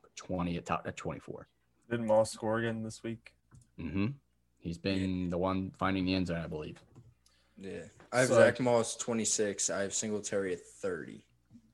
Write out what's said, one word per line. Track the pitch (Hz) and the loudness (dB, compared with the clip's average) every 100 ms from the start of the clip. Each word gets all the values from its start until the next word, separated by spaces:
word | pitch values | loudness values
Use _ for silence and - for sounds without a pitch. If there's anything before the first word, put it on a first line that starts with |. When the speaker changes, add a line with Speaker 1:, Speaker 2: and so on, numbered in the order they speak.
| - - | -20 -14
Speaker 1:
twenty | - 90 87 85 | -6 -4 -2 -4
at | 85 | -2
top, | 85 - | -4 -4
at | - | -8
twenty-four. | 85 76 - - - _ _ _ - | -8 -8 -12 -14 -16 _ _ _ -6
Speaker 2:
Didn't | 117 110 | -4 2
Moss | 110 110 | 4 4
score | - 110 110 | 0 -2 -2
again | 117 113 | -2 -4
this | 110 - | -8 -8
week? | 117 113 - _ _ - - - | -10 -10 -12 _ _ -20 -20 -10
Speaker 1:
Mm-hmm. | 85 92 107 143 _ _ _ _ | -4 -2 -2 -4 _ _ _ _
He's | 87 85 | -10 -4
been | 98 95 95 92 90 | -2 0 0 -2 -2
Speaker 3:
Yeah. | |
Speaker 1:
the | 87 | 0
one | 92 95 95 | 0 0 -2
finding | - 95 95 92 | -2 0 2 2
the | 92 | 2
end | 90 | 0
zone, | 85 | -2
I | 80 | -4
believe. | 78 78 85 - - - - _ _ _ - | -6 -8 -12 -20 -20 -20 -20 _ _ _ -14
Speaker 3:
Yeah. | 95 90 95 - - | -12 -10 -12 -18 -2
I | 120 | 4
have | 127 | 6
Speaker 2:
So | 117 | 8
Speaker 3:
Zach | 117 - | 8 8
Moss | 123 120 110 - | 4 4 4 -2
twenty-six. | - 113 104 - 104 98 - | -2 0 0 2 0 0 -2
I | 90 | 0
have | 98 | -2
Singletary | - 110 107 101 101 95 | -2 -2 -2 -2 -2 0
at | 87 | -4
thirty. | - - 98 85 62 55 - _ _ - _ | -8 -6 -4 -4 -6 -14 -20 _ _ -20 _